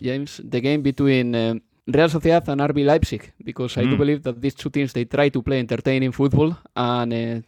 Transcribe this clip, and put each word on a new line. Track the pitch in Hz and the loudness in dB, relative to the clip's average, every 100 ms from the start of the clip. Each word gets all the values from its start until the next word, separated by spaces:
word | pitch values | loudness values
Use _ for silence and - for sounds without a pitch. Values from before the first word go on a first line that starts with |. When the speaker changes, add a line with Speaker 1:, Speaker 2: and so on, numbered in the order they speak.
Speaker 1:
James, | 123 135 147 - | -6 -4 -8 -12
the | - 123 | -6 -2
game | 131 151 | 0 0
between, | 139 135 139 131 120 117 | 0 2 2 4 2 0
um, | 113 113 _ _ - | 0 -2 _ _ -2
Real | 135 165 | 2 4
Sociedad | 151 165 170 160 | 2 2 2 2
and | 139 | -2
R | 143 | 0
B | 143 | 2
Leipzig, | 143 160 - 110 - _ | 4 2 0 -10 -12 _
because | - 123 123 151 | -14 -8 -6 -2
I | |
do | 127 | 0
Speaker 2:
Mm. | 143 | 2
Speaker 1:
believe | 147 147 | 2 0
that | 131 120 | -4 -4
these | 135 | -6
two | - 151 | -4 -6
teams, | 143 135 | -4 -2
they | 127 | -4
try | 117 135 143 | -2 2 2
to | 139 | 0
play | 131 135 | -2 -2
entertaining | 120 113 135 131 131 | -2 -2 0 0 0
football, | 123 139 139 156 170 - - | 2 2 4 2 -2 -10 -4
and, | 120 123 117 | -2 0 -2
uh, | 117 117 113 | -2 -4 -6